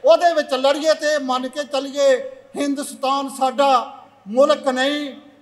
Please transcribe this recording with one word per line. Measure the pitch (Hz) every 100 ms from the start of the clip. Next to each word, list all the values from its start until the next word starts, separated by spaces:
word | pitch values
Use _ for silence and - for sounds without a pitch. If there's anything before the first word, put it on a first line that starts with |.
| 262
ਉਹਦੇ | 320 339
ਵਿੱਚ | 320 269
ਲੜੀਏ | 262 269 294 311
ਤੇ | 311 302 302
ਮੰਨ | 262 254 254
ਕੇ | 294
ਚੱਲੀਏ | 285 269 277 277 277 254 - - - -
ਹਿੰਦੁਸਤਾਨ | 285 277 269 - 262 277 277
ਸਾਡਾ | 226 262 240 277 254 226 - - _ 190
ਮੁਲਕ | 233 285 294 277
ਨਹੀਂ | 254 269 294 294 240 - _